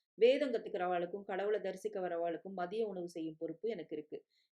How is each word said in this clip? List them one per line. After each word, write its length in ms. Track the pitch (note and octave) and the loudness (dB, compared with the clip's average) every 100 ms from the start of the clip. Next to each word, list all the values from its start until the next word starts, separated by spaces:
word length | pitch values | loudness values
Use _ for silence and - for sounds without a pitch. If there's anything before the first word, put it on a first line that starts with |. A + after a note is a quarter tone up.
| _ - | _ 6
வேதம் 340 | A#3 C#4 C#4 | 8 8 4
கத்துக்கிறவாளுக்கும் 720 | A3+ G#3+ G3 F3+ F3+ F3 G3+ | 0 -2 -2 2 2 0 -4
கடவுளை 340 | G3+ F#3 G3+ G#3 | -4 -2 0 0
தரிசிக்க 380 | F#3+ F#3+ G#3+ G3+ | 0 -4 -4 -2
வரவாளுக்கும் 520 | F3+ E3+ E3+ E3 G3+ | -2 0 0 -2 -6
மதிய 300 | F#3+ F3 G#3+ G#3+ | -6 -2 0 -2
உணவு 220 | F#3 F3 | -2 -6
செய்யும் 300 | E3+ D#3+ D#3 | -4 -6 -4
பொறுப்பு 300 | E3 E3 A3+ | -6 -4 -4
எனக்கு 260 | F3 D3+ | -4 -6
இருக்கு. 240 | D#3 - - - _ _ | -8 -8 -12 -14 _ _